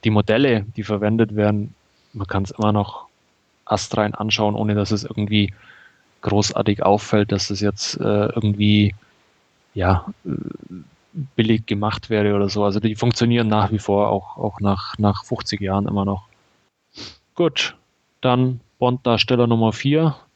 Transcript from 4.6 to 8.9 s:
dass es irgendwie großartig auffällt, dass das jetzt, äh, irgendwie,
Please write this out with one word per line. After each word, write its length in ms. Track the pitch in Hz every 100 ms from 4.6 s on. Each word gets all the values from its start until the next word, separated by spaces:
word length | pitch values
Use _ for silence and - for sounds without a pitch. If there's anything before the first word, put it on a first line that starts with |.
| 107
dass 160 | 104 101
es 140 | 104
irgendwie 480 | - - 104 107 98 - - - - _ _ _
großartig 600 | - 101 101 - 104 101
auffällt, 480 | - 104 - 107 104
dass 180 | 98 -
das 120 | 98
jetzt, 360 | 104 101 - -
äh, 260 | 110 104 104
irgendwie, 680 | - 107 101 104 104 104